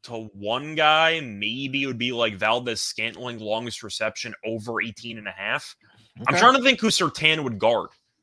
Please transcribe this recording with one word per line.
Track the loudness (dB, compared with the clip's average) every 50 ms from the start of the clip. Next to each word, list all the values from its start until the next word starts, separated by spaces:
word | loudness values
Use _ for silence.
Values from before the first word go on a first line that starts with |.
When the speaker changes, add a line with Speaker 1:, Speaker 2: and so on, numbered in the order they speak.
| -14
Speaker 1:
to | -10 -10 -10 -10 -10 -12
one | -8 -4 -2 -2 -2 -4 -4 0
guy, | 4 6 6 6 6 6 4 2 0
maybe | -4 -6 -8 -6 -6 -6 -4 -4 -6 -4 -2 -2 -2
it |
would | -2 -4
be, | -4 -4 -2
like, | 0 0 0 0 0
Valdez | 0 0 2 2 2 0 -2 -4 -4
Scantling, | -6 -6 -6 -6 -6 -6 -6 -8 -10 -10 -10 -8
longest | -6 -4 -4 -4 -4 -6 -8 -10 -10
reception | -10 -6 -4 -4 -4 -4 -6 -10 -12 -12 -10 -8
over | -6 -6 -6 -6 -6 -4 -4
eighteen | -4 -6 -8 -12 -14 -14 -14
and | -12 -12
a | -12
half. | -12 -8 -6 -4 -4 -6 -6 -10 -18 _ _ _ _ _ _ _ _
I'm | -6 -2 0 4
Speaker 2:
Okay. | 8
Speaker 1:
trying | 8 8 8
to | 8
think | 6 4 4 4
who | 2
Surtain | 0 2 2 0 0 0 0 2 2 2 2 0
would | -4 -2
guard | 2 4 4 4 4 0 -4 _ _ _ _ _ _